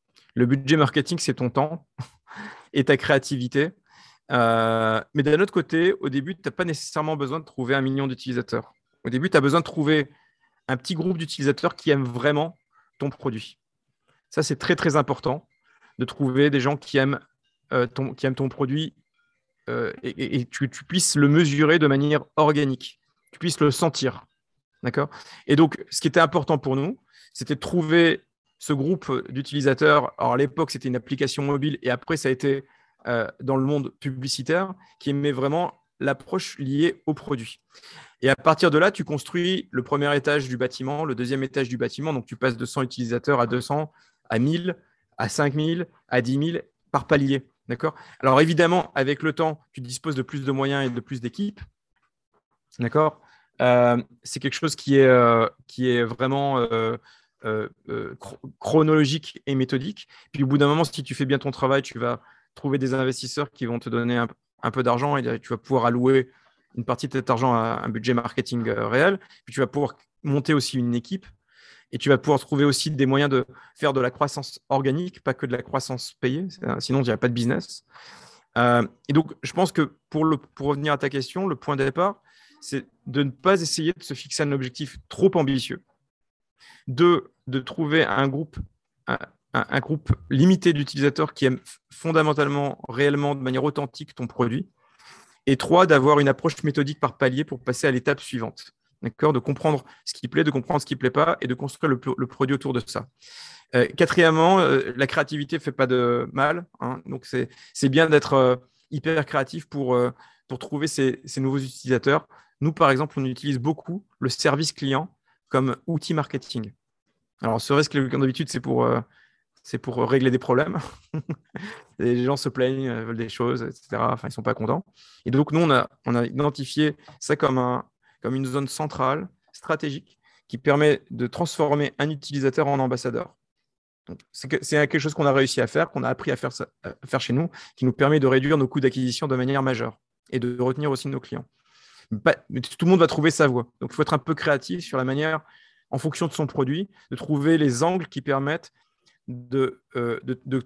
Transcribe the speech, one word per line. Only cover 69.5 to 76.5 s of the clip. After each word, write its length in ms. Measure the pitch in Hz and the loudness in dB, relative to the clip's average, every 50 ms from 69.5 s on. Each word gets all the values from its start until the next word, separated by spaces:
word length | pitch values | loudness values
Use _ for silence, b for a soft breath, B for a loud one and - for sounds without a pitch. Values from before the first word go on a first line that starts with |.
| 120 | -4
tu 40 | 135 | -2
vas 80 | 135 - | -2 -2
pouvoir 300 | - 147 143 123 - _ _ _ _ _ | -2 -2 -4 -4 -6 _ _ _ _ _
monter 320 | - 147 139 147 131 - 156 | -4 -2 -2 0 2 2 2
aussi 240 | 143 131 - - 127 | 2 2 0 -2 -2
une 160 | 123 120 120 | -2 0 -2
équipe 320 | 120 117 - 190 190 - - - _ _ b b b b b b b b b | -2 -4 -6 -8 -10 -10 -12 -20 _ _ b b b b b b b b b
et 60 | - 123 | -10 -2
tu 120 | - 143 | 2 4
vas 100 | 143 127 | 4 4
pouvoir 200 | - 151 147 131 | 4 4 2 2
trouver 240 | - - 151 139 143 | 2 0 0 2 4
aussi 280 | 143 135 - - 156 | 4 2 2 -2 -2
des 160 | 151 131 139 131 | 0 0 2 2
moyens 240 | 135 139 147 143 | 4 4 2 2
de 140 | 135 127 123 - 127 B B B B | 2 0 0 -2 -8 B B B B
faire 200 | - - 147 139 | -2 0 0 2
de 80 | 135 | 2
la 100 | 123 123 | 0 0
croissance 480 | - - 151 143 - 156 135 - - - _ - | 0 0 -2 -2 -2 -6 -10 -10 -14 -14 _ -2
organique, 540 | 139 139 139 135 131 156 180 180 - - - | 0 0 2 0 0 0 -2 -6 -8 -8 -4
pas 100 | 147 127 | -4 -4
que 140 | - - 123 | -4 -4 -4
de 60 | 120 | -4
la 100 | 123 - | -4 -6
croissance 500 | - - 135 - - 131 123 - - - _ | -4 -6 -6 -4 -6 -8 -8 -10 -12 -8 _
payée. 260 | - 127 131 151 190 | -2 -2 -2 -2 -6
C'est, 300 | 185 | -8